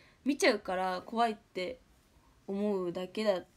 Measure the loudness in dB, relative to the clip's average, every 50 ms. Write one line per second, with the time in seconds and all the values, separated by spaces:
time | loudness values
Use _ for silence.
0 | -20 -20 _ _ -2 -2 0 4 4 4 4 4 0 -2 -2 -2 0 -2 -2 -4
1 | -6 -4 0 2 2 2 0 -2 _ _ -8 -6 -6 -6 -8 -10 _ _ _ _
2 | _ _ _ _ _ _ _ _ _ -6 -4 -2 0 0 0 0 -2 -2 -4 -4
3 | -6 -6 -4 -2 2 2 2 2 0 -8 _